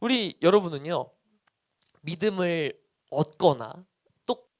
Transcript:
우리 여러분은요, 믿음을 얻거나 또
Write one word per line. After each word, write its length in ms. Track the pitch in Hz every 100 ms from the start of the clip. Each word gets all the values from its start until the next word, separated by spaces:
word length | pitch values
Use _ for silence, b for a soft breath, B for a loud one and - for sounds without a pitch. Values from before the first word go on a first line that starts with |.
우리 380 | 233 254 190 -
여러분은요, 680 | 165 208 175 147 147 160 127 _ _ _ _ _ _ _ _ _
믿음을 800 | 151 170 208 190 175 170 139 - _ _ _
얻거나 760 | 139 160 - 175 131 113 156 185 _ _ _
또 240 | - - _